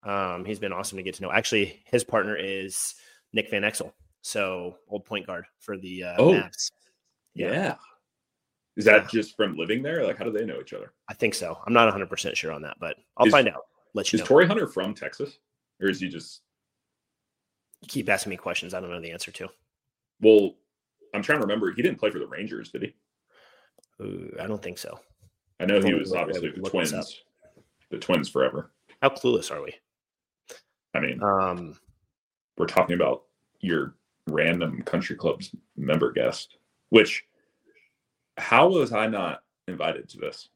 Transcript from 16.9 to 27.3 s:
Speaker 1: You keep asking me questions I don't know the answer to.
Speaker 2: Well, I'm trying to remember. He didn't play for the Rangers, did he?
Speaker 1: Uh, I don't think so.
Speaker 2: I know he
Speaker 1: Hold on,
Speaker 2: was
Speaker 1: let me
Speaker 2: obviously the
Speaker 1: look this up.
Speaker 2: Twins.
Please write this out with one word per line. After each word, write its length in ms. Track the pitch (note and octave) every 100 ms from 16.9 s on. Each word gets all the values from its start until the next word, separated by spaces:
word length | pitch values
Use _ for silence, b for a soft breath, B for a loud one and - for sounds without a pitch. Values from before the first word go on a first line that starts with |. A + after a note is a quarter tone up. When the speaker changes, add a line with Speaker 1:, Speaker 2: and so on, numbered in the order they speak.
| _ _ _ _ _ _ _ _ _
Speaker 1:
You 60 | -
keep 200 | C#3 A2
asking 220 | G2 G#2
me 80 | F#2
questions 360 | - F2 F2 F2+
I 40 |
don't 120 | F2+
know 100 | F2
the 100 | E2+
answer 200 | E2+ -
to. 180 | - F2+ _ _ _ _ _ _ _
Speaker 2:
Well, 340 | A2 G#2+ G2 - _ _ _ _ _
I'm 100 | G2+
trying 160 | G3 D3+
to 20 |
remember. 300 | G#2 G#2+ G2
He 80 | -
didn't 160 | F3+ -
play 120 | G#2+
for 80 | F2
the 80 | A#1
Rangers, 420 | C#2+ G#2 - -
did 140 | -
he? 120 | F#2+ _ _ _ _ b b b b b _ _
Speaker 1:
Uh, 440 | G2 F#2+ - -
I 20 | F#2+
don't 160 | G#2
think 160 | - F2+
so. 220 | G1+ - _ _ _ _ _ _
Speaker 2:
I 60 | F2+
know 100 | G2+
he 60 |
Speaker 1:
Hold 120 | F#2+
on, 60 | E2
Speaker 2:
was 120 | D2
Speaker 1:
let 60 | F2
me 40 |
Speaker 2:
obviously 280 | F2 F#2 E2+
the 100 | D2+
Speaker 1:
look 120 | F#2+
this 200 | F#2 E2
up. 120 | F#2 E2
Speaker 2:
Twins. 180 | - _